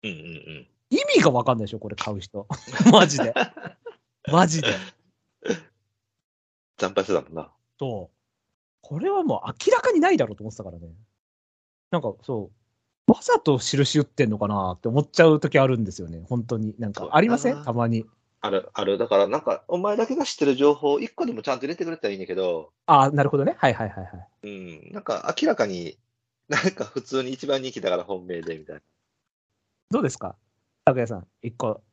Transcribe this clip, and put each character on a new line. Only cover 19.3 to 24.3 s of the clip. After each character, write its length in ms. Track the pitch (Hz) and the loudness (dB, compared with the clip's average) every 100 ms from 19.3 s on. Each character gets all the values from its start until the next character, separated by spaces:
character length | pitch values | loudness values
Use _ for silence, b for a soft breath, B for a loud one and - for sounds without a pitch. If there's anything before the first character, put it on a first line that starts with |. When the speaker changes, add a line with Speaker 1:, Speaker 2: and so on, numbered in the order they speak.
| 135 | 0
Speaker 1:
ん 20 | |
か、 220 | - 98 _ | -2 -4 _
お 80 | 175 | -4
前 180 | 196 208 | -2 -2
だ 100 | 226 | -2
け 100 | 269 | -2
が 80 | |
知 100 | 285 | -4
っ 40 | - | 0
て 80 | 143 | 0
る 100 | 127 | 4
情 180 | 143 | 4
報 180 | 143 147 | 2 0
を 80 | 143 | 0
一 100 | - | -2
個 160 | - 311 | -6 -6
で 60 | |
も 100 | 113 | -4
ち 60 | 147 | -6
ゃ 60 | |
ん 40 | 123 | -6
と 80 | 135 | -6
入 20 | |
れ 80 | 175 | -6
て 80 | |
く 60 | 170 | -8
れ 60 | 165 | -6
た 100 | 107 | -6
ら 40 | |
い 20 | |
い 20 | 98 | -6
ん 20 | |
だ 60 | 92 | -8
け 80 | |
ど。 380 | 92 92 82 78 _ - | -4 -2 -4 -8 _ 4
Speaker 2:
あ 240 | 147 135 | 6 6
ー、 40 | |
な 80 | 143 | 4
る 60 | 139 | 2
ほ 80 | 139 | 2
ど 80 | |
ね。 100 | 151 349 | 0 0
は 100 | 139 | 0
い 60 | |
は 100 | 113 | 0
い 40 | 107 | -6
は 100 | - | -8
い 40 | |
は 60 | 90 | -16
い。 180 | 92 90 | -16 -20